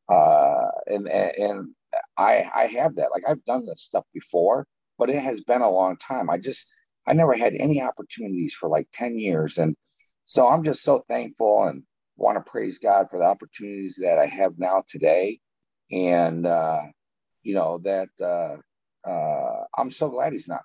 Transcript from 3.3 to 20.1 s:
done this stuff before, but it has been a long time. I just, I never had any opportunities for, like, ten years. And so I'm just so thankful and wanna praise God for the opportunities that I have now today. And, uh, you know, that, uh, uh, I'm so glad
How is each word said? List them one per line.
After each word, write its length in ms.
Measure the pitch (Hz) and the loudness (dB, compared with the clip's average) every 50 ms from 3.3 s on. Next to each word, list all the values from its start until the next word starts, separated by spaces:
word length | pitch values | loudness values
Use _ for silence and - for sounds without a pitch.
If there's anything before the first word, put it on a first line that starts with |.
| 156 123 - | -4 -4 -2
done 220 | - 123 127 117 | -4 -4 -4 -4
this 160 | 98 80 - - | -6 -12 -14 -14
stuff 220 | - - 90 - _ - | -6 -6 -6 -6 _ -16
before, 540 | - - - - 85 85 98 120 139 143 _ _ _ _ _ _ | -16 -14 -4 0 2 4 4 2 2 -2 _ _ _ _ _ _
but 140 | - 120 123 | -2 -2 0
it 100 | 139 143 | 0 -2
has 200 | 131 135 120 104 | -2 -4 -6 -6
been 200 | - - 120 127 | -2 0 0 2
a 100 | 120 104 | 2 2
long 260 | 92 92 95 92 90 | 4 4 2 2 0
time. 340 | - - - 135 127 87 76 | -4 -8 -8 -6 -6 -2 -2
I 80 | 85 87 | -4 -4
just, 300 | - 131 127 - - _ _ _ _ _ _ _ - | -4 -6 -10 -10 -12 _ _ _ _ _ _ _ -2
I 100 | - 139 | 0 2
never 200 | 160 165 147 123 | 4 4 4 4
had 180 | 110 117 113 92 | 2 2 0 0
any 280 | - - 147 151 143 127 | 0 0 0 0 0 0
opportunities 720 | 123 - - 104 - - 233 113 101 95 90 82 - - | -4 -6 -8 -12 -16 -14 -12 -8 -6 -4 -4 -4 -4 -6
for, 140 | - 90 80 | -6 -4 0
like, 180 | 78 78 - _ - | 0 0 -2 _ -8
ten 260 | - 120 120 117 113 | -8 -8 -6 -6 -4
years. 400 | 107 98 85 80 78 73 - - | -2 -2 0 0 -2 -2 -2 0
And 180 | 80 80 76 _ _ _ _ _ _ _ _ _ _ | 0 0 0 _ _ _ _ _ _ _ _ _ _
so 220 | - - 135 127 | -2 2 4 6
I'm 160 | 120 147 165 156 | 6 6 4 2
just 200 | 156 143 - - | 0 -2 -2 2
so 220 | - 139 127 - - | 2 2 2 2 -2
thankful 560 | 120 120 120 113 - - 117 107 104 107 101 | -4 -4 -4 -6 -4 0 2 4 4 4 4
and 180 | 82 67 67 - _ _ _ _ _ _ | 2 -2 -6 -14 _ _ _ _ _ _
wanna 240 | - 101 113 107 110 | 0 0 2 2 0
praise 380 | - - - 113 110 101 85 - | -4 -6 -8 -6 -6 -6 -8 -4
God 320 | - 107 98 98 95 95 | 2 4 4 4 4 2
for 80 | - 90 | 0 2
the 80 | 85 | 2
opportunities 720 | 90 101 - - 80 _ - 104 101 101 98 98 92 - - 92 | 2 2 0 -4 -20 _ -14 -14 -12 -10 -10 -10 -10 -8 -4 0
that 160 | 87 85 78 | 2 4 4
I 80 | 73 | 2
have 280 | 73 - 95 98 92 82 | 0 0 0 0 0 0
now 280 | 85 92 90 95 95 - _ | -2 -2 0 0 0 -2 _
today. 520 | - 76 76 78 80 90 92 104 113 - _ _ _ _ _ _ _ _ _ - | -8 0 2 2 4 4 2 0 -4 -8 _ _ _ _ _ _ _ _ _ -8
And, 560 | - 92 92 90 87 87 85 82 82 85 85 | -4 -2 0 2 2 4 2 2 0 0 0
uh, 340 | 87 85 82 80 80 80 76 76 76 - _ _ _ _ _ _ _ _ _ - | 0 0 2 0 0 -2 -4 -6 -8 -16 _ _ _ _ _ _ _ _ _ -10
you 120 | 113 98 | -4 -2
know, 240 | 95 82 80 85 85 | -2 0 -2 -2 -4
that, 300 | 87 98 98 95 95 - _ - 92 | -4 -4 -2 -2 -4 -6 _ -8 -4
uh, 340 | 90 87 87 85 78 73 78 - _ _ _ _ _ _ _ - | -4 -2 -2 -2 -6 -8 -12 -16 _ _ _ _ _ _ _ -10
uh, 580 | - 90 82 76 78 73 71 67 62 57 55 - - - | -6 -6 -4 -2 -2 -2 -2 -2 -4 -4 -6 -8 -8 -6
I'm 140 | - 120 127 | -6 -6 -6
so 180 | - - 156 | -4 -4 -4
glad 240 | 147 | -4